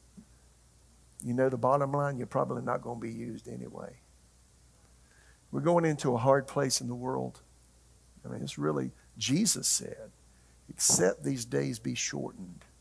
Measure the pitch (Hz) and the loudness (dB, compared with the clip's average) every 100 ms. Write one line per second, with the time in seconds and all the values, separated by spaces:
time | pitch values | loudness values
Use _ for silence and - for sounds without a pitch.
0 | - - - - - _ - - - - | -20 -20 -20 -20 -20 _ -20 -20 -20 -20
1 | - - 120 123 131 127 127 143 139 143 | -20 -8 -2 2 2 4 4 4 2 0
2 | 143 131 120 135 135 123 123 123 117 120 | 0 -2 -4 -2 -2 -2 -4 -4 -4 -8
3 | 117 113 120 110 - 123 85 - - - | -8 -8 -8 -10 -10 -10 -10 -12 -14 -16
4 | _ - - _ _ - - _ - - | _ -20 -20 _ _ -20 -20 _ -20 -20
5 | - - - - - 139 151 175 165 147 | -20 -20 -20 -20 -8 0 4 4 4 2
6 | 139 120 131 139 135 143 139 - 123 123 | 2 4 6 6 4 0 2 0 -2 -6
7 | 127 131 127 - - - - - - - | -4 -4 -4 -8 -20 -20 -20 -20 -20 -20
8 | - - - 62 69 - 147 71 127 - | -20 -16 -10 -8 -8 -2 -2 0 -4 -8
9 | - - 110 156 220 - - - - - | -18 -6 0 2 2 2 2 0 -2 -12
10 | 110 - - - - - - - - - | -14 -20 -20 -20 -20 -20 -12 0 4 6
11 | 185 - 143 131 113 139 139 117 131 120 | 4 2 -2 -2 -2 -2 -2 -4 -4 -4
12 | - 71 64 - 90 - - - | -4 -4 -6 -8 -14 -16 -20 -20